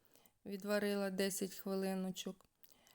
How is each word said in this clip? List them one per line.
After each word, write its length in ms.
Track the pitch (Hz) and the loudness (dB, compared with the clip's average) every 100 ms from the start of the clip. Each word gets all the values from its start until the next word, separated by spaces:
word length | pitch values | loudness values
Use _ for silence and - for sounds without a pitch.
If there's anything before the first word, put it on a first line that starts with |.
| _ - - _ 202 | _ -20 -20 _ -8
Відварила 640 | 202 202 208 202 202 196 | -6 0 2 4 2 2
десять 440 | 190 196 - 190 | 2 2 2 -2
хвилиночок. 920 | - 196 190 190 190 185 185 190 190 - _ - - - | -2 -2 0 0 0 -2 -4 -6 -10 -14 _ -20 -20 -20